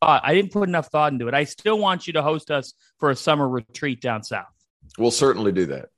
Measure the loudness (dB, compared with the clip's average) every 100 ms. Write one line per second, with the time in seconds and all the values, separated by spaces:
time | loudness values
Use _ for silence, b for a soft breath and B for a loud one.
0 | 2 4 4 0 0 -2 -2 -2 -2 0
1 | 0 -2 -2 -2 -2 -4 -2 0 0 -2
2 | -2 -2 0 -2 -2 -6 -6 -16 _ _
3 | 0 0 0 0 0 -2 -6 -8 -6 -4
4 | -4 -6 -6 -10 -10 _ _ _ -20 0
5 | 0 4 2 4 2 2 0 -2 -12